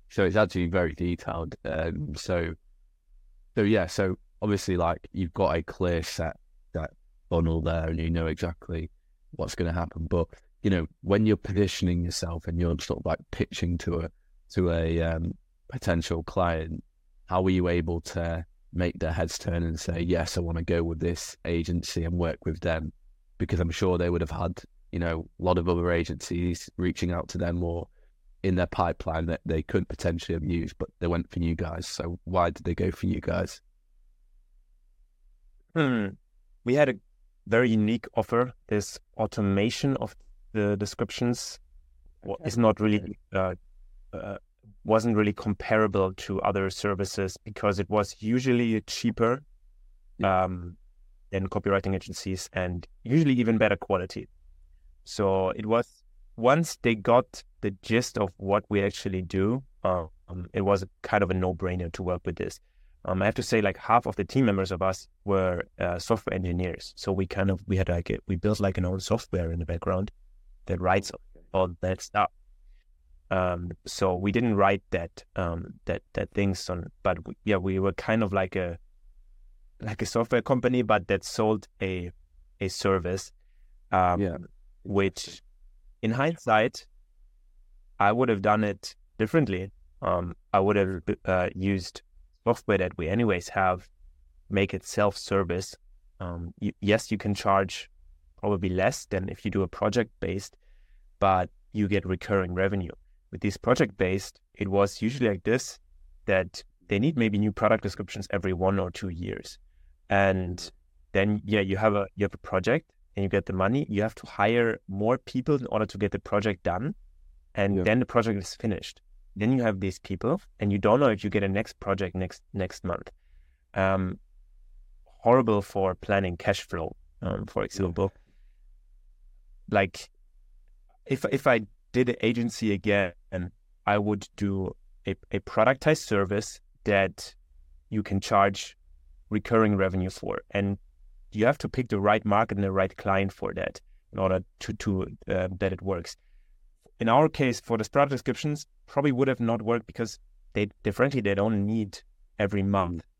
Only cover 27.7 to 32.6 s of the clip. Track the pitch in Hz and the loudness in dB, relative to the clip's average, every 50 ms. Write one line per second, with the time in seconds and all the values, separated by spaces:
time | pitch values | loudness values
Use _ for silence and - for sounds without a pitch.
27.7 | 85 85 - - _ _ _ _ _ _ _ - - _ - 98 92 90 87 - | -4 -4 -8 -10 _ _ _ _ _ _ _ -20 -12 _ 0 0 2 2 0 0
28.7 | - - 92 85 80 - - 82 80 82 82 82 82 - - 78 80 80 78 - | 0 0 0 0 0 -2 -4 -4 -2 -2 -2 -2 -2 -4 -2 -2 -2 -2 -2 0
29.7 | - 101 90 - - - - 87 85 85 - - 85 82 76 76 85 82 80 - | 0 0 0 -2 -6 -4 -4 -2 -2 -2 -4 -4 -4 -2 -2 -2 -2 -2 -2 -4
30.7 | - - - - _ - 90 85 87 85 85 - - 87 85 82 85 80 87 80 | -6 -8 -10 -10 _ -4 -2 -2 0 -2 -2 -4 -4 -2 -2 0 0 -2 -4 -6
31.7 | 82 85 87 - - - - 85 87 - - - 90 92 87 85 - - | -6 -8 -8 -8 -8 -8 -6 -6 -8 -10 -8 -2 2 2 2 2 0 -2